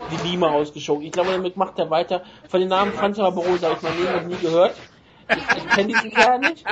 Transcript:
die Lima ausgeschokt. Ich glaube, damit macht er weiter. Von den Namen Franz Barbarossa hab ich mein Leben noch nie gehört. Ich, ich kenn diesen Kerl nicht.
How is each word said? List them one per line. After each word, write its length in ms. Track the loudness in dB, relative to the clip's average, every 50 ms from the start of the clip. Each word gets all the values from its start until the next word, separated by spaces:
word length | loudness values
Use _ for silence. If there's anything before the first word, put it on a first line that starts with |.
| -10 -8
die 160 | -6 -4 -4
Lima 220 | -2 0 0 2 2
ausgeschokt. 540 | 2 2 0 -2 -6 -8 -4 -2 -2 -2 -2
Ich 80 | -4
glaube, 200 | -2 0 0 0
damit 260 | 0 -2 -2 -4 -2
macht 220 | -4 -4 -4 -2 -4
er 100 | -2 0
weiter. 340 | 0 -2 0 0 -4 -6 -6 -10 -20 -20 -10 -2
Von 100 | 0 0
den 100 | 2 2
Namen 220 | 2 2 2 0
Franz 260 | 0 -2 -2 -2 0
Barbarossa 520 | 2 0 0 2 0 0 0 0 2 0 0
hab 80 | -2
ich 60 | -2 -4
mein 140 | -4 -2
Leben 160 | -2 -2 -2 -2
noch 240 | -2 -4 -4 -6
nie 60 | -4 -2
gehört. 300 | 2 4 4 4 4 2 -4 -16 -20 -20 -20 _ -20 -20 -10 -2 -2
Ich, 280 | -2 -2 0 -2 -2
ich 120 | -2 0 0
kenn 180 | 2 2 2
diesen 240 | 2 0 -2 -2 0
Kerl 280 | 2 4 4 4 4 2
nicht. 240 | 0 -2 -4 -4 -4 -4